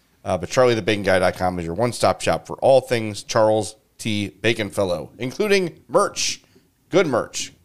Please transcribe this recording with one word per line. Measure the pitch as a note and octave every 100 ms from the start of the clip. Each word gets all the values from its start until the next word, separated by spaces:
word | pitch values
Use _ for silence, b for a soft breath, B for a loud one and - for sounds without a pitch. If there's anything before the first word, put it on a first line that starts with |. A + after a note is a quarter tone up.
| b b
Uh, | G2 F#2
but | E2+
charlie | - B2+
the | A2+
bacon | F2+ G#2
guy | F#2+ F#2+
dot | F#2 -
com | F#2 F2+
is |
your | E2
one-stop | E2+ A#2+ - G#2 F#2
shop | - E2 -
for | -
all | A#2 C3+
things | B2 A#2+ A2 G2+
Charles | - A#2 A2 A2 G#2 - _ _
T. | A#2 G#2 G2+
Bacon | - A2 A2+ G2+
Fellow, | - F#2+ E2+ C#2+ -
including | B2+ - G#3 G3 F3 - -
merch, | D3 G3 - - - b b b _ _
good | F3 F3
merch, | A#2 - - - -